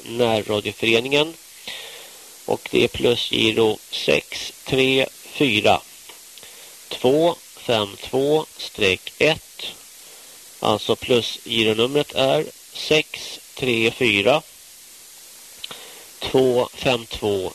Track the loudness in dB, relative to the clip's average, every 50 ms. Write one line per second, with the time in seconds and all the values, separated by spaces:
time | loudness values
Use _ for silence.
0 | -12 -8 -2 0 2 2 2 0 0 0 -2 -2 -2 -4 -6 -2 0 2 2 2
1 | 2 2 0 0 0 0 -4 -14 -20 -20 -20 -18 -16 -14 -14 -14 -14 -16 -18 -18
2 | -20 -20 -20 -20 -20 -20 -20 -12 -6 -4 -4 -4 -4 0 2 2 2 2 0 0
3 | 0 0 0 0 -2 -2 -2 0 2 2 2 2 2 2 0 -2 -8 -12 -10 -6
4 | 0 0 0 0 0 -4 -10 -12 -12 -12 -14 -14 -8 -4 0 2 2 2 2 2
5 | 0 -2 -4 -12 -20 -10 -2 0 2 2 2 2 4 4 2 2 0 -6 -20 -20
6 | -20 -20 -20 -20 -20 -20 -20 -20 -20 -20 -20 -20 -20 -20 -20 -20 -16 -14 -8 0
7 | 2 2 4 4 4 2 0 -2 -8 -20 -20 -10 -2 0 0 0 0 -2 -6 -12
8 | -10 -4 -2 0 2 2 2 0 0 -4 -12 -16 -16 -12 -4 0 2 2 2 0
9 | -2 -8 -2 0 2 2 2 0 -4 -18 -18 -14 -14 -14 -14 -14 -20 -20 -20 -20
10 | -20 -20 -20 -20 -20 -20 -20 -20 -20 -20 -12 -4 0 0 0 0 0 -2 -2 -2
11 | 0 2 2 2 2 -2 -8 -10 -10 -4 -2 0 2 2 2 2 0 0 0 -2
12 | -2 -2 -2 0 0 2 2 0 -2 -4 -10 -20 -20 -18 -14 -8 -2 0 0 0
13 | 0 -2 -10 -14 -14 -14 -14 -16 -18 -16 -10 -6 -2 -2 0 2 0 0 0 2
14 | 0 2 2 4 4 4 2 2 0 -6 -20 -20 -20 -20 -20 -20 -20 -20 -20 -20
15 | -20 -20 -20 -20 -20 -20 -20 -20 -20 -20 -20 -18 -18 -16 -16 -16 -18 -20 -20 -20
16 | -20 -20 -16 -12 -6 0 2 4 4 4 4 2 0 -2 -4 -4 -2 -2 -2 -2
17 | -4 -8 -10 -4 -2 -2 0 0 -2 -6 -8